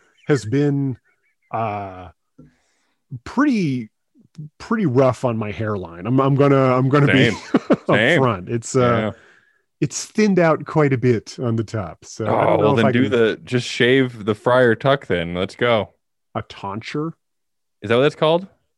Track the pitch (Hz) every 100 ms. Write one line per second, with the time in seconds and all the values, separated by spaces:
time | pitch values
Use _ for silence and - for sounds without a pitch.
0 | _ _ - 143 107 135 147 143 135 120
1 | _ _ _ _ _ 117 110 104 98 92
2 | 90 - _ _ 147 _ _ _ _ _
3 | _ 131 - - 294 233 160 127 110 _
4 | _ _ _ - 151 - - 226 180 120
5 | 131 120 131 113 104 101 107 104 85 85
6 | 98 131 135 139 143 135 135 127 131 147
7 | 143 131 120 95 - 247 - - - 131
8 | 120 165 131 98 92 117 117 131 123 117
9 | 107 - _ _ _ _ _ - 151 -
10 | - - 214 180 165 143 147 160 143 131
11 | 123 110 - - 120 113 110 113 87 -
12 | - - 107 113 107 104 104 120 110 123
13 | 104 123 110 - - 123 - - 123 135
14 | 127 120 101 104 127 127 123 113 135 139
15 | - 87 85 87 98 - 120 113 95 _
16 | _ _ _ 113 - - 98 104 - 147
17 | 160 - _ _ _ _ _ _ 104 117
18 | 147 - 156 170 196 _ _